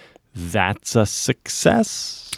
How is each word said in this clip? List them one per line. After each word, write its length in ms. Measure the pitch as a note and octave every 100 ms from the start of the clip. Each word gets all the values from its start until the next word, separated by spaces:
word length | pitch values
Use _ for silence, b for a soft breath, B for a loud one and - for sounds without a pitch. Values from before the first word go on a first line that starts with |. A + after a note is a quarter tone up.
| B B _
that's 600 | - E2+ G2+ F#2 G2+ -
a 100 | A#2 G#2
success. 1200 | - - - - - - A3+ A3 - - - -